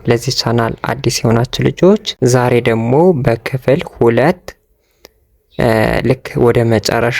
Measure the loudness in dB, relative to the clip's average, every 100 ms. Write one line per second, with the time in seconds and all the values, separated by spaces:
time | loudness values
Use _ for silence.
0 | -2 -2 -2 -4 -2 -2 -2 -4 -6 -4
1 | -4 -2 0 0 -2 -2 -4 2 2 2
2 | -2 -4 0 2 2 0 0 0 0 2
3 | 2 2 0 -2 -4 -4 0 -2 -2 -2
4 | 0 2 0 -2 -8 -20 _ _ _ _
5 | -20 _ _ _ _ -2 0 2 0 0
6 | -2 -2 -4 0 2 2 2 0 0 -2
7 | -2